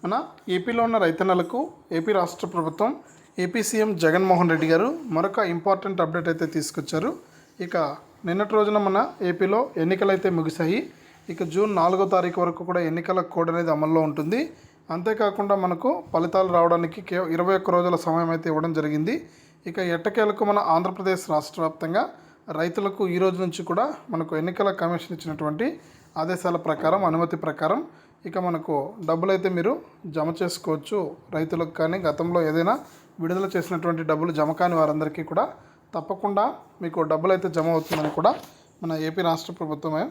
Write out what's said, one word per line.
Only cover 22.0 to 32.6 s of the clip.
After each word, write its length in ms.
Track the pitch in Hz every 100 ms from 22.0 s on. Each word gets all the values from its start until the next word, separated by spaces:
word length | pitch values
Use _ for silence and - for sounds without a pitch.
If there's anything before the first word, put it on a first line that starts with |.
| 294 - - - - 156
రైతులకు 400 | 170 170 196 196 190
ఈ 60 | 175 185
రోజు 120 | 180
నుంచి 180 | 185 165 170
కూడా 120 | 175 262 302 -
మనకు 180 | 175 160 160
ఎన్నికల 300 | 170 175 202 196
కమిషన్ 340 | 165 175 -
ఇచ్చినటువంటి 520 | 165 165 156 151 151 247 320 - - - -
ఆదేశాల 340 | 160 180 185 170 165
ప్రకారం, 340 | 151 156 185 185
అనుమతి 280 | 160 170 165
ప్రకారం 380 | 160 147 156 220 320 - - _ -
ఇక 100 | 175
మనకు 300 | 180 165 160 151 135 - 165
డబ్బులైతే 400 | 170 190 190 190 180
మీరు 160 | 175 311 - - 165 156
జమ 120 | 151 165
చేసుకోవచ్చు. 560 | 180 - - 156 147 208 160 - -
రైతులకు 380 | 156 156 165 165 160
కానీ, 160 | 160 185 160
గతంలో 320 | 151 170 175 160
ఏదైనా 240 | 156